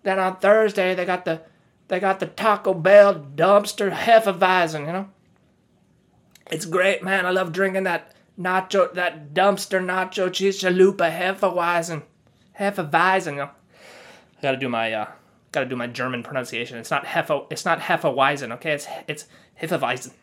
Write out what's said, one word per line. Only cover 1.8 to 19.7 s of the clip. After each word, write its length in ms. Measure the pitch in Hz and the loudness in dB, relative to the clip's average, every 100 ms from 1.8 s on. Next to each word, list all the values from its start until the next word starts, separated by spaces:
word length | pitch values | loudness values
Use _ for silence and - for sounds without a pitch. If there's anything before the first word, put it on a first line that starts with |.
| - | -6
they 120 | 185 | -2
got 200 | 190 190 | 0 -2
the 80 | 165 | -6
Taco 460 | - 214 202 202 | -2 0 0 0
Bell 420 | 180 165 202 202 170 | 0 8 8 8 2
Dumpster 760 | 139 143 175 202 202 - 202 | -8 0 4 4 2 -4 -4
Hefeweizen, 880 | 147 226 226 214 170 185 185 170 156 | -2 4 6 4 2 2 4 2 -2
you 120 | 147 | -6
know? 160 | 180 202 _ _ _ _ _ _ _ _ _ _ _ _ _ - | -6 -8 _ _ _ _ _ _ _ _ _ _ _ _ _ -12
It's 160 | 160 170 | -10 -4
great, 380 | 170 190 196 | 0 0 0
man. 220 | 185 190 180 | -2 -2 0
I 60 | |
love 200 | 185 180 | -2 -2
drinking 320 | 165 196 190 | -2 -2 0
that 300 | 185 170 - _ _ - | -2 -4 -6 _ _ -8
nacho, 540 | 180 185 190 202 175 | -2 -2 0 0 0
that 400 | 170 180 156 147 | 0 -4 -6 -6
dumpster 500 | 151 196 190 - 190 | 2 2 2 -2 -4
nacho 480 | 185 185 185 - 185 | -2 -2 -4 -2 -2
cheese 300 | 180 196 196 | 0 -2 0
chalupa 500 | 185 180 190 196 170 | 0 6 6 6 -2
Hefeweizen. 920 | 165 185 196 196 175 170 175 170 156 - _ _ _ _ - | 0 -4 0 0 0 0 0 -2 -8 -10 _ _ _ _ -6
Hefeweizen, 720 | 202 202 156 160 180 190 170 | -4 -4 0 2 4 2 -2
you 60 | 143 | -8
know? 120 | 143 - _ _ - - - - _ _ | -10 -12 _ _ -20 -20 -20 -20 _ _
I 40 | |
gotta 160 | 139 131 | -4 -2
do 120 | 135 | -2
my, 220 | 117 113 | -2 -2
uh, 160 | 110 110 - _ _ _ | -2 -6 -12 _ _ _
gotta 160 | 147 131 | -4 -4
do 80 | 123 | -6
my 120 | 120 | -8
German 360 | 120 127 123 | -6 -6 -6
pronunciation. 540 | - 135 123 117 120 120 | -6 -8 -6 -8 -8 -10
It's 140 | 113 | -6
not 140 | 143 - | -6 -2
Hefe-, 400 | 170 160 147 - | -4 -2 -4 -4
it's 120 | - | -8
not 160 | 180 165 | -4 -4
Hefeweizen, 720 | - 165 160 127 139 147 120 | -2 0 0 2 2 0 -8
okay? 180 | 117 160 | -8 -4
It's, 160 | 147 - - - | -4 -6 -14 -12
it's 180 | 151 - - _ - | -12 -14 -20 _ -12
Hefeweizen. 520 | 160 | -6